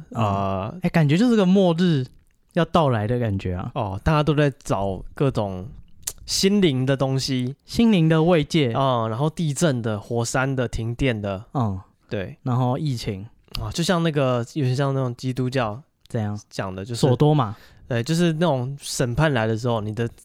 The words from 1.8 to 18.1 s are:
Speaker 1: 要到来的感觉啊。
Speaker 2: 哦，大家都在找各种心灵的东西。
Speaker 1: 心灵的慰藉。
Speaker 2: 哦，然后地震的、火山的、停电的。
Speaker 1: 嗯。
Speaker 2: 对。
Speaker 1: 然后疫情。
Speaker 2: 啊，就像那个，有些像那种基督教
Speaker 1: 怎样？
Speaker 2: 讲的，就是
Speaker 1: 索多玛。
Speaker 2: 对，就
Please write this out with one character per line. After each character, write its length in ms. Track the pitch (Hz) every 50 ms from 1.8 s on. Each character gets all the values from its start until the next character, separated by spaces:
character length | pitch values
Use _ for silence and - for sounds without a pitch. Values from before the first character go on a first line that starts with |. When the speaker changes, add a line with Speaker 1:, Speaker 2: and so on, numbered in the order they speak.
| 185 175 160 135 127 - - - _ _ _ _ _ _
Speaker 1:
要 120 | - 175 160
到 240 | 165 - 180 156 135
来 160 | 123 110 104
的 120 | 107 123 123
感 200 | 120 110 98 95
觉 160 | - 92 90
啊。 160 | 90 - 120 -
Speaker 2:
哦， 240 | 143 113 98 95 95 -
大 80 | 156
家 100 | 160 151
都 120 | 147 151 147
在 180 | 143 147 143 127 -
找 400 | - - 131 98 98 98 95 92 - - -
各 160 | - 151 135
种 360 | - - 107 98 92 92 95 135 - - - - - - - - - - -
心 340 | - - - - 196 202 208
灵 240 | 185 160 131 127 131
的 120 | 131 139
东 220 | 127 139 135 135 135
西。 360 | 127 - 135 127 123 123 139 _ _
Speaker 1:
心 260 | - - - 233 226
灵 180 | 214 175 160 160
的 140 | 165 160
慰 220 | 156 175 180 156 147
藉。 300 | - - 165 143 117 113
Speaker 2:
哦， 320 | 139 135 135 127 117 113 113
然 100 | 110 120
后 120 | 147 160
地 240 | - - 175 147 135
震 260 | - 175 160 131 120
的、 180 | 113 113 107 101
火 240 | - - 117 117
山 320 | 113 - - 135 131 139 135
的、 140 | 127 123 110
停 260 | - - 113 113 120
电 240 | - 139 131 113 104
的。 240 | 104 101 98 95 117 - -
Speaker 1:
嗯。 260 | 143 117 104 95 92 - _ _ _ _ -
Speaker 2:
对。 260 | 110 104 92 76 69 -
Speaker 1:
然 120 | - 131 120
后 220 | 127 131 123 127
疫 180 | - 160 147 123
情。 300 | 113 - - 101 95 104 - _ _ _ - - -
Speaker 2:
啊， 120 | 110 104
就 100 | - -
像 200 | 165 180 185 170
那 80 | 165 165
个， 340 | 143 147 135 127 123 120 117 -
有 140 | - 156 135
些 80 | 127 127
像 180 | 131 143 139
那 80 | 135 135
种 140 | 131 123 120
基 160 | - - 127
督 160 | 123 135 127 127
教 320 | 127 135 120 107 104 135 - _ _ _ _ -
Speaker 1:
怎 120 | - 117
样？ 180 | 107 104 104 101 - _
Speaker 2:
讲 240 | - - 104 95 92
的， 100 | 95 98
就 100 | 120 117
是 60 | 110
Speaker 1:
索 160 | - 139 123
多 160 | - 147 151
玛。 240 | 156 147 127 120 117 - - - - - -
Speaker 2:
对， 160 | - 127 117
就 120 | 120 -